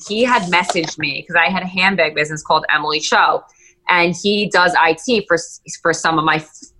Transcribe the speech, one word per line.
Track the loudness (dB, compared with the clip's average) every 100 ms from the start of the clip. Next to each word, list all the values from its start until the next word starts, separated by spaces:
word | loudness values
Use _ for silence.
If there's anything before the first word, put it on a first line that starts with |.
| -6
he | -2
had | 2 0
messaged | 2 0 0 -2 -4 -6
me | -8 -8 -2
'cause |
I | 0 2
had | 0
a | -4
handbag | 0 0 2 0
business | 0 -4 -4
called | -2 0 0
Emily | -2 -2 -4
Cho, | 0 2 2 0 -4 _ _ _ 0
and | 2 2
he | 0 0 0 2
does | 2 4 4
I | 2 2
T | 0 -2 -2
for |
s-, | -8 -10 -16 -18 -4
for | -2
some | 0 0 0
of |
my | 0 -2
f-, | -4 -16 -20